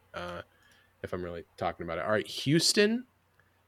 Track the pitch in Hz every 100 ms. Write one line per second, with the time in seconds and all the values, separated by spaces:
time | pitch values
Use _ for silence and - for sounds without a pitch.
0 | _ 87 87 87 - _ _ _ _ -
1 | - 90 87 85 - - 90 85 85 82
2 | 92 92 - - 135 160 - 208 208 233
3 | - _ _ _ _ _